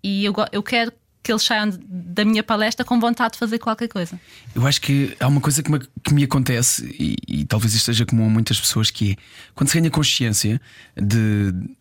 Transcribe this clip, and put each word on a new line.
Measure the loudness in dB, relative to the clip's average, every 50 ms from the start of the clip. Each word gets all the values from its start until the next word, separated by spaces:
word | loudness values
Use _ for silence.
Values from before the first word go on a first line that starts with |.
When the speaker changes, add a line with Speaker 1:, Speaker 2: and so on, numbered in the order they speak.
| -4
Speaker 1:
E | -2 -2 0 0
eu | -2 0
go-, | -2 -2 -2 -4
eu | -6 -6
quero | -2 -2 -2 -2 -2 -6 _ _ _ _ _ _
que | -4
eles | -2 0 0
saiam | 0 0 0 0 -2
de, | -4 -6
da | -10 -12 -12 -12 -10 -6 -2 0 2
minha | 2 2 0
palestra | 0 0 0 0 0 -2 -2 -4 -2
com | 0 2 2
vontade | 2 2 0 0 -2 -2 -2
de | -2
fazer | -4 -2 -2 -4
qualquer | -2 -4 -4 -4 -6 -6
coisa. | -4 -6 -6 -6 -8 -16 _ -20 -20 -20 -20 -8 -2
Speaker 2:
Eu | 0 2
acho | 2 2 0
que | 0 0 2 2 2 0 -2 -2
há | 2 2
uma | 2 4
coisa | 2 2 0 0
que | 0 0
me, | 0 -2 -2 -6 _ -10 0
que | 2 4
me | 4 4
acontece, | 2 2 0 0 2 0 0 2 0 0 -2 -6 -10 -6 -4
e, | -2 -2 -2 -4 -6 -4
e | -4 -4 -2
talvez | 0 0 2 2 2 2
isto | 2 0
seja | 0 0 0 0 2
comum | 2 2 4
a | 4
muitas | 4 2 2 0 -2 -2
pessoas, | 0 -2 0 0 0 0
que | 0 0 -2 -2
é | -2 -4 -8 -20 -20 -20 -20 -20 _
quando | -2 -2 2
se | 2 2
ganha | 2 2
consciência | 2 2 0 2 0 0 0 0 0 0 0 0 0 -2 -4 -8 -20 -20 -20 -16 _ -4
de | 0 2 2 4 4 2 2 2 2 0 0 -4 -6 -8 -12 _